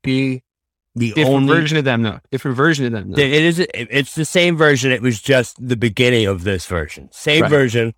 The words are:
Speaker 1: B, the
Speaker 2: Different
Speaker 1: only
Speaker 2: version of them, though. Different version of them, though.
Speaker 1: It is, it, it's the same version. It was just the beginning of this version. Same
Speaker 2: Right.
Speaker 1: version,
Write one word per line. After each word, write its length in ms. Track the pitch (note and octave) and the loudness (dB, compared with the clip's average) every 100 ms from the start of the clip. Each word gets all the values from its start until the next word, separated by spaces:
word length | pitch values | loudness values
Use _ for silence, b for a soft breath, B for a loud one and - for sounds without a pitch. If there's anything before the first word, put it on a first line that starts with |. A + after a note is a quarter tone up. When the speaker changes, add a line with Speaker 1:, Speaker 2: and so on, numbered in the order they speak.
Speaker 1:
B, 400 | C3+ C3 C3+ B2+ - _ _ _ _ A#2 | -4 -2 -2 -6 -12 _ _ _ _ -4
the 140 | A#2+ | -2
Speaker 2:
Different 200 | B2+ C3+ | 0 2
Speaker 1:
only 240 | C#3 C#3 | 2 4
Speaker 2:
version 240 | E3 D3+ D#3 | 2 2 0
of 80 | C3+ | 0
them, 160 | A#2 | 0
though. 180 | A2 - - | -2 -6 -8
Different 260 | C3 C#3+ B2 | -6 -4 0
version 300 | D#3 C#3+ B2 | 0 0 -4
of 40 | |
them, 200 | A2 F#2+ | -6 -4
though. 100 | D3 | 0
Speaker 1:
It 100 | C#3 | 2
is, 280 | D3+ E3 E3+ | 2 2 0
it, 100 | F3+ | -4
it's 440 | G#2 A#2+ C3+ C3+ D#3+ | -6 -4 -4 -4 -4
the 100 | D#3 | -2
same 320 | F3+ F3 D#3+ | 0 2 4
version. 340 | D3+ C3+ C3 | 4 4 2
It 120 | B2 | 0
was 180 | B2 A2+ | 0 -2
just 420 | - C3 A2+ - | 2 2 2 -6
the 140 | B2 A#2 | -6 -2
beginning 480 | A#2 G2+ B2 A#2+ G2+ | 0 2 2 2 0
of 180 | F#2+ | -2
this 220 | F#2+ F#2 - | -4 -4 -4
version. 440 | F2 D2+ - C2+ | -6 -6 -12 -20
Same 320 | - D3+ D3+ | -8 0 2
Speaker 2:
Right. 80 | - | 2
Speaker 1:
version, 420 | D3 C3 A#2 A#2 | 2 2 0 -2